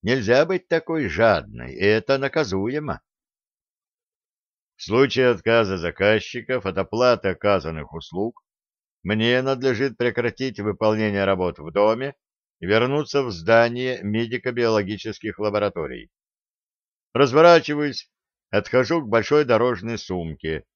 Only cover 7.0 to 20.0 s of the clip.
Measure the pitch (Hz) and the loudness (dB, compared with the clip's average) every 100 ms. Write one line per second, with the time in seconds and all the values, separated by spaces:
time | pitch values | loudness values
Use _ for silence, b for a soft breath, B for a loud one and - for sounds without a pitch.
7 | 123 113 98 87 101 98 78 80 71 82 | 2 2 -2 0 0 0 -2 -10 -12 -14
8 | - 87 110 - _ _ _ _ _ _ | -10 -6 -6 -8 _ _ _ _ _ _
9 | 90 107 113 127 131 131 135 110 135 110 | -6 0 2 2 0 -2 0 0 -2 -2
10 | 120 117 120 - 131 104 104 92 110 107 | -2 -2 -4 -4 -8 -4 -6 0 0 2
11 | 107 101 98 95 90 78 78 90 104 117 | 0 0 0 0 -2 -4 -4 2 2 2
12 | 135 - _ _ _ _ 87 107 127 143 | -6 -12 _ _ _ _ 0 2 2 -2
13 | 151 143 127 90 82 113 117 120 127 123 | 0 -2 -2 -4 4 4 4 0 -6 -6
14 | 98 110 117 120 127 120 117 110 98 104 | -4 -4 -4 -4 -6 0 2 2 -2 -8
15 | 110 101 110 98 104 104 101 87 73 60 | -10 -10 -10 -6 -4 -2 -2 -4 -10 -10
16 | 55 _ _ _ _ _ _ _ _ _ | -16 _ _ _ _ _ _ _ _ _
17 | _ 120 135 139 170 170 147 147 147 127 | _ 0 2 6 8 8 4 -4 -4 -6
18 | - _ _ _ _ 101 - 127 117 165 | -16 _ _ _ _ -2 2 0 2 -2
19 | 123 113 104 147 139 113 123 107 107 113 | 0 0 2 2 4 2 2 0 -6 -10